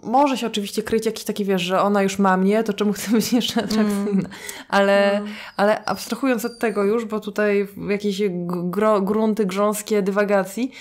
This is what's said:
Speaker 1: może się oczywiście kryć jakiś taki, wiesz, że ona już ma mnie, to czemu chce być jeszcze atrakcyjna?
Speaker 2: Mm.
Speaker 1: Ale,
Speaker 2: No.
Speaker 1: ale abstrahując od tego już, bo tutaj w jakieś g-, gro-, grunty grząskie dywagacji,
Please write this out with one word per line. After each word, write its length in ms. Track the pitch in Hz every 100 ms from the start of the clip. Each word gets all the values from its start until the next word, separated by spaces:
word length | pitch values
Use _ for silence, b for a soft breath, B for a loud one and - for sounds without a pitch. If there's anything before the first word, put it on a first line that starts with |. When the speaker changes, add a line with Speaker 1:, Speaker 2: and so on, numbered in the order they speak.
Speaker 1:
może 360 | - 247 285 240
się 80 | 226
oczywiście 360 | 220 202 -
kryć 240 | 214 226 220
jakiś 180 | 220
taki, 200 | - 208
wiesz, 180 | 196 190
że 180 | 175 185
ona 200 | 196 202
już 160 | 196 196
ma 180 | 196 185
mnie, 280 | 190 214
to 80 | 220
czemu 200 | 202 208
chce 180 | 196 -
być 220 | 220 -
jeszcze 280 | 247 - 233
atrakcyjna? 460 | 208 214 208 202 202
Speaker 2:
Mm. 180 | 196 180 B B B B
Speaker 1:
Ale, 520 | 196 196 202 202 202
Speaker 2:
No. 60 | 208 208 B -
Speaker 1:
ale 280 | 202 214
abstrahując 600 | - 190 - 226 269 240
od 140 | 233 233
tego 260 | 233 202
już, 200 | 196 233
bo 160 | 226 214
tutaj 480 | 208 202 208 202 196 202
w 140 | 170
jakieś 280 | 202 208 190
g-, 120 | 208 175 175 180 175
gro-, 320 | 190 214 208
grunty 440 | 196 214 220 214 202
grząskie 560 | 190 208 208 - 214
dywagacji, 720 | 202 196 202 202 185 220 262 B